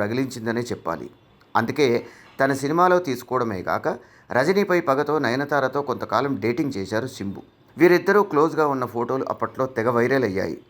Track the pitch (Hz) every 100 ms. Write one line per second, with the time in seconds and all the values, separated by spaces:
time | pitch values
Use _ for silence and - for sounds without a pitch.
0 | 104 120 131 120 113 113 117 104 - 82
1 | 62 - _ _ _ 107 113 139 139 117
2 | - - - - 135 135 139 160 180 180
3 | 175 120 - 127 117 95 87 101 156 -
4 | - - - 120 147 196 202 180 139 135
5 | 143 151 131 127 143 147 131 139 143 110
6 | 107 107 139 123 - 120 151 101 95 110
7 | 127 - 98 92 - _ _ - 170 175
8 | 175 202 202 147 160 156 151 135 120 113
9 | 120 131 - 104 110 - 131 123 110 117
10 | 120 135 113 95 92 - -